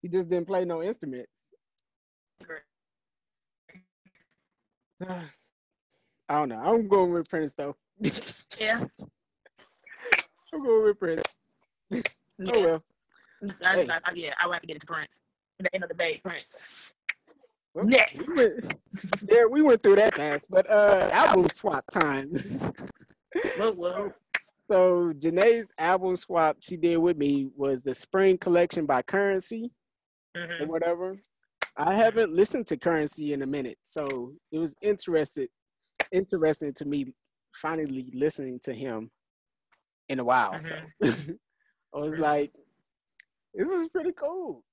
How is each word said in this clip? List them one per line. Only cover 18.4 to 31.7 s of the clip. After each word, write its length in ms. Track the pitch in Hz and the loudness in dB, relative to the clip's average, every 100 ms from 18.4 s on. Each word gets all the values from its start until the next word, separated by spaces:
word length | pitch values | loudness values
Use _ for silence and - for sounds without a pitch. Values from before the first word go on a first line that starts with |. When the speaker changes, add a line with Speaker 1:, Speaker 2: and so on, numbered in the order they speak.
Speaker 1:
went, 300 | 233 - - - _ - - - 202 | 2 2 -10 -12 _ -14 -6 -6 4
yeah, 140 | 226 | 6
we 160 | 233 269 | 6 6
went 200 | 302 233 | 6 6
through 140 | 208 196 | 8 8
that 180 | - | 6
fast. 320 | - 147 147 - | 2 -4 -4 0
But, 180 | 185 196 | 2 4
uh, 400 | 208 208 196 190 | 6 6 6 4
album 360 | - 320 190 175 | 4 6 6 4
swap 340 | - 208 143 - | 2 -4 -4 -4
time. 400 | 208 156 135 139 | -2 0 0 -4
<laughs> 1200 | 156 - - - - - - _ _ _ 349 480 170 | -6 -6 -6 -6 -8 -16 -18 _ _ _ -4 -4 -2
Speaker 2:
Whoa, 140 | 220 | -2
whoa. 400 | 185 175 185 202 - _ - _ _ _ | -2 -4 -4 -8 -10 _ -10 _ _ _
Speaker 1:
So 420 | 196 185 175 175 151 | 6 6 6 2 0
Janae's 520 | 156 170 214 233 208 - | -2 4 6 4 2 -4
album 380 | 165 185 185 185 | 0 2 0 -4
swap 400 | - 175 156 147 | -2 2 2 0
she 160 | - 175 | -8 -2
did 180 | 170 170 | 2 4
with 200 | 170 165 | 2 2
me 300 | 143 143 135 139 | 0 0 -2 -4
was 260 | 139 131 | -2 -2
the 100 | 131 | -4
Spring 440 | 127 - 190 190 185 | -8 -2 4 4 4
Collection 480 | 185 170 175 - 151 | 4 4 4 0 0
by 160 | 131 | 0
Currency 680 | 123 196 202 190 - 226 233 _ _ _ _ _ _ 175 | 0 0 0 -2 -4 -10 -10 _ _ _ _ _ _ -12
Speaker 2:
Mm-hmm. 260 | 170 170 | -10 -8
Speaker 1:
or 20 | 156 | -4
whatever. 480 | 165 170 170 185 196 _ _ _ _ - | -2 -2 -2 -4 -10 _ _ _ _ -10